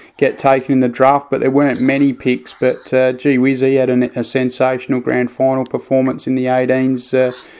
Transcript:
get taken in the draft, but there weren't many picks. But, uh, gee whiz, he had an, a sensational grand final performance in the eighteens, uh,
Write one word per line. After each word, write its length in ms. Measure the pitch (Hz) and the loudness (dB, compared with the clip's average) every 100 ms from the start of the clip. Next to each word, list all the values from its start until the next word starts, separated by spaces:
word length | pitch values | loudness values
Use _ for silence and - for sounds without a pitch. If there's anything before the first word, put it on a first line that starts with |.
| - - | -16 -2
get 200 | 135 - | -2 0
taken 340 | 139 135 127 | 2 2 2
in 80 | 135 | 0
the 80 | 127 | 0
draft, 420 | 120 131 143 - | 2 2 2 0
but 100 | 131 | -2
there 100 | 123 | 0
weren't 300 | 135 143 123 | 2 2 0
many 320 | 131 - 143 | 0 2 0
picks. 420 | 127 131 123 - - | 0 -2 -4 -6 -4
But, 340 | 127 123 - | -2 -2 -2
uh, 200 | 131 127 | 0 0
gee 260 | 127 147 131 | 0 0 2
whiz, 220 | 131 131 | 2 2
he 160 | 135 135 | 2 2
had 120 | 127 | 2
an, 120 | 127 | 2
a 220 | 123 - | 0 -2
sensational 760 | 117 135 127 - 131 127 - 127 | -4 -2 -2 0 0 -2 -4 -4
grand 300 | 120 123 123 | -2 -2 -2
final 340 | - 131 131 | -2 -2 0
performance 640 | 131 127 - 135 131 120 - | -4 -6 -2 0 0 -4 -4
in 80 | |
the 140 | 131 127 | -4 0
eighteens, 680 | 127 127 131 131 131 - | 0 0 0 0 -2 -2
uh, 160 | 131 127 - - - | 0 0 -2 -12 -20